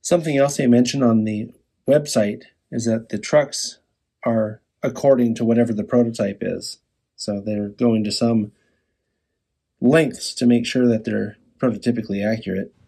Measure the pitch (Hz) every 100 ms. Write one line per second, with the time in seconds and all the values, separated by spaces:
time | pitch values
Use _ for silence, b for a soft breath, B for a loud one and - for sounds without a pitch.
0 | - 175 160 139 139 - 127 120 123 143
1 | 123 110 107 107 120 _ _ _ - 147
2 | 147 123 104 107 - _ _ 120 113 113
3 | 113 104 - 151 139 - - - _ _
4 | _ _ 123 113 107 110 _ _ 135 120
5 | 139 131 120 110 113 113 117 107 104 120
6 | 117 113 101 101 98 90 - - _ _
7 | _ _ - 101 101 104 104 101 120 110
8 | 107 101 117 113 104 _ _ _ _ _
9 | _ _ _ _ _ _ _ _ 123 156
10 | 147 - - - 120 120 117 131 123 113
11 | 110 107 104 - _ _ 131 101 120 117
12 | 110 98 104 113 - 92 - _